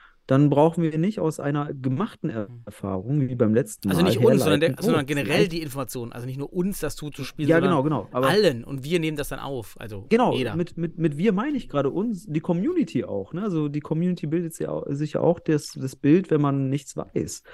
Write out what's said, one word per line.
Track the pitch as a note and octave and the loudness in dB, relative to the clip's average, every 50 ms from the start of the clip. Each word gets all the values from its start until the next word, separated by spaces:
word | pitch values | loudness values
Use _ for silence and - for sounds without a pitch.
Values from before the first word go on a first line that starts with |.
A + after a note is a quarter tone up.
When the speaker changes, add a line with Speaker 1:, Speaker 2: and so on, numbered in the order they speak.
| - - _ _ _ - | -20 -20 _ _ _ 2
Speaker 1:
Dann | C3 C3+ D3 C#3+ | 4 6 6 6
brauchen | C#3 C#3+ D3+ E3 E3 F3+ | 6 6 6 4 4 2
wir | E3 D#3 D3+ D#3+ | 0 0 0 0
nicht | E3 G#3 G#3+ G3 | 0 0 0 0
aus | F3 D#3 D3+ - | -2 -2 -2 -2
einer | - C#3+ D3 D3 C#3+ D3+ | -4 -2 -2 -2 -4 -4
gemachten | D3 C3+ B2 B2+ C3 C#3+ G#3 A#3 - - - D#3 | -8 -6 -4 -2 -2 -2 -2 -4 -6 -8 -8 -6
Er-, | A2+ A2+ G2+ G#2+ | -6 -6 -8 -8
Speaker 2:
Mhm. | A#2+ A#2+ A#2 | -12 -16 -18
Speaker 1:
Erfahrung, | G#2 - - - F#2+ F#2+ F#2 G2 A#2+ C#3+ D3+ | -18 -12 -8 -6 -4 -4 -4 -4 -2 0 0
wie | C3 B2 B2+ | 0 0 0
beim | A#2+ A#2+ G#2+ G#2+ | 2 2 4 4
letzten | A#2 A2 - - - - G2 | 2 2 0 -6 -6 -4 -2
Speaker 2:
Also | F#2 D#3+ | 2 4
Speaker 1:
Mal, | - F#2+ | 4 4
Speaker 2:
nicht | A2+ - | 4 6
uns, | A#2+ - - C3+ | 6 6 6 6
sondern, | C3 - - D3 | 4 4 4 4
der, | D#3+ - | 2 2
Speaker 1:
herleiten, | C3 - - | 0 0 0
Speaker 2:
sondern | - - D#3 C3+ | 2 2 2 0
Speaker 1:
oh, | |
Speaker 2:
generell | C3 D3+ C#3+ C3+ - D3 | 0 -2 -2 -2 0 2
Speaker 1:
vielleicht | - - - | 2 2 2
Speaker 2:
die | E3 E3+ | 0 -4
Informationen, | D#3+ C#3+ B2+ C#3 C3 - - B2+ A#2 A#2 - | -6 -6 -6 -6 -8 -6 -8 -8 -10 -10 -10
also | A#2+ B2 | -10 -10
nicht | C3 C3 C#3 | -10 -8 -8
nur | C#3 - | -10 -6
uns | - F#3 F3 G3+ G3 - | -4 -2 -2 -2 -2 -4
das | D#3+ C#3+ - | -6 -6 -6
zuzuspielen, | - D3+ D3 - - C3 - - - D3+ C#3 | -6 -10 -10 -10 -10 -10 -10 -6 -2 2 4
Speaker 1:
Ja, | E3 E3+ | 4 4
Speaker 2:
sondern | E3+ F#3 | 4 4
Speaker 1:
genau, | F3 C#3 C3 | 2 2 2
genau, | D3+ D3+ A#2 F#2+ - | 2 0 -2 -4 -4
aber | - B2 C3 C3+ | -2 0 2 4
Speaker 2:
allen. | - G#3 G#3 E3 B2+ A#2 A#2+ | 4 4 4 4 2 0 -4
Und | - C#3 C3+ B2 | -8 -10 -8 -4
wir | D3 F3+ E3+ | -2 -2 0
nehmen | D#3+ D#3+ D#3 C#3+ | 0 0 -2 -4
das | C3+ - | -6 -6
dann | C#3 - | -8 -8
auf, | - C3+ C#3 B2 G#2 - - - | -8 -8 -8 -8 -10 -12 -14 -14
also | - G#2+ G#2+ G2 G#2 - | -12 -12 -12 -12 -2 2
Speaker 1:
Genau, | G#3+ A#3 B3 F3+ C3+ | 2 4 4 2 2
Speaker 2:
jeder. | C3 B2+ A2+ - | 0 -2 -2 -2
Speaker 1:
mit, | E3 E3+ - - E3 | -2 -4 -4 -4 -6
mit, | E3 D#3+ - - | -6 -6 -4 -2
mit | D#3+ E3 C#3+ C#3+ | -2 -2 0 0
wir | F#3 A3+ | 0 2
meine | F#3 F#3+ A#3+ D4+ D4 - | 2 2 0 -2 -4 -4
ich | - - | -6 -4
gerade | - C#3+ C#3 C3+ | -2 -2 0 0
uns, | - E3 G#3+ B3 G#3+ F3 - - | 0 -2 -2 -2 -4 -6 -8 -4
die | D3 D#3+ | -4 -4
Community | - - E3+ E3+ G3+ D#4 F#4 E4+ A3+ - - B2 G2 | -2 0 0 0 0 0 0 0 -2 0 0 0 0
auch, | F2 G2+ G2+ F#2+ - - | 0 -2 -4 -6 -6 -8
ne? | E3+ G#3+ | -6 -4
Also | G#3+ E3+ D#3 D3+ D3 | -2 -2 -2 -2 -2
die | C#3+ D3 | -4 -6
Community | - - D#3+ D#3+ F3 F3+ F3+ - - | -4 -2 -2 0 0 0 -2 -2 -4
bildet | D3 D#3+ F3 E3+ D#3+ - | -2 -2 -2 -2 -4 -6
sich | - - - | -6 -6 -6
au-, | D3+ D#3 - - | -4 -6 -4 -6
sich | C#3+ C#3+ D3+ D3 - | -4 -4 -4 -2 -2
ja | - | 2
auch | - D#3 F3 - | 4 4 2 2
das, | - - D#3 D3 - - - | 2 0 0 0 0 -4 -8
das | C#3+ C3 C3 - | -8 -8 -8 -8
Bild, | - - C#3+ D#3 F#3+ F#3 - | 0 4 6 6 6 6 4
wenn | D#3+ D3 | 2 2
man | D3 C#3+ C#3 C#3 C3+ C3 | 4 2 2 0 0 0
nichts | C3+ D3 - - - - | -2 -4 -6 -8 -10 -10
weiß. | - - - - - - - - - - | -10 -6 -4 -4 -4 -4 -8 -12 -16 -20